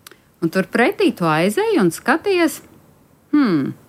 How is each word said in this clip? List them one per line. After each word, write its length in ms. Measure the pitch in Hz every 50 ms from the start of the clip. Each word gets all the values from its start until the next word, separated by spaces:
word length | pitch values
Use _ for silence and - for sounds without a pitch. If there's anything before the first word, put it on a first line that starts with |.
| - - - _ _ _ _ _
Un 120 | 175 160
tur 160 | - 190 185 -
pretī 380 | - 233 240 330 415 - 415 302
tu 160 | - - 175 160
aizej 480 | 151 156 170 208 208 370 427 453 415 302
un 100 | 190 170
skaties, 680 | - - - - 311 330 - 415 381 349 339 302 - - - - - - _ _ _ _ _ _ _ _ _ _
hmm, 400 | - 294 277 214 170 147 131 - 127 - -